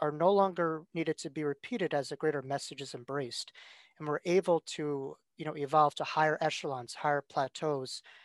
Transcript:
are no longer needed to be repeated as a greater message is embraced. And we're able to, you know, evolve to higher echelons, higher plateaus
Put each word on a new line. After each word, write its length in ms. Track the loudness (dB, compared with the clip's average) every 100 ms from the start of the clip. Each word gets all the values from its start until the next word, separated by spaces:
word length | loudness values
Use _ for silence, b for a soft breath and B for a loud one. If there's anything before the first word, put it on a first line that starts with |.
are 100 | -2
no 200 | 2 4
longer 520 | 6 4 2 0 -2 -6
needed 240 | -4 -2 -2
to 120 | -6
be 140 | -4
repeated 500 | -4 -4 -6 -4 0
as 180 | 0 -2
a 40 | -2
greater 260 | -2 -2
message 400 | -2 -4 -6 -10
is 120 | -12
embraced. 580 | -10 -6 -4 -4 -6 -10 -14 B B B B
And 80 | -4
we're 120 | -2 2
able 360 | 2 4 2 0
to, 480 | -4 -2 -2 -4 -10 _ -10
you 80 | -8
know, 120 | -6
evolve 380 | 2 6 6 4
to 80 |
higher 340 | -2 2 2 4
echelons, 520 | 0 0 -4 -6 -8
higher 280 | -4 0 0 0
plateaus 760 | -2 -2 -2 -2 -2 -4 -10 -16 B